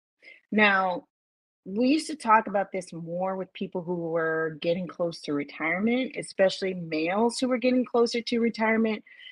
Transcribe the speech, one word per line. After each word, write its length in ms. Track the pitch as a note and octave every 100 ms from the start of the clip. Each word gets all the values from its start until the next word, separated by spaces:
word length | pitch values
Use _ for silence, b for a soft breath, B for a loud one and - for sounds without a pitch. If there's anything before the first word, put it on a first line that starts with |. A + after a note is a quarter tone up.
| _ _ B B B
Now, 540 | G#3 G#3 F#3+ F#3 F3+ _ _ _ _ _ _
we 240 | F#3 G3+ B3+
used 200 | D#4 D#4
to 80 | D4+
talk 320 | A#3 G#3+ G#3
about 240 | G3 F#3+
this 200 | F#3+ F3+
more 440 | E3 E3 F3 F#3+ F#3+
with 160 | F3+
people 300 | - F#3+ F#3
who 120 | E3+
were 640 | F3 E3 E3 D#3+ D#3+ D#3+ D3+
getting 280 | E3+ F3+ F3
close 320 | - E3+ E3
to 120 | -
retirement, 840 | C#3+ C#3+ - D#3 F3+ A3+ B3 B3+ -
especially 560 | D#3+ - F#3+ - F#3+
males 640 | F3+ E3 D#3 E3 G3+ A#3 -
who 80 | B3
were 120 | B3
getting 260 | B3+ B3+
closer 360 | A3+ A#3+ A#3 A#3+
to 200 | - A#3
retirement, 640 | A#3 A3 A3 A3 A3 G#3 B B B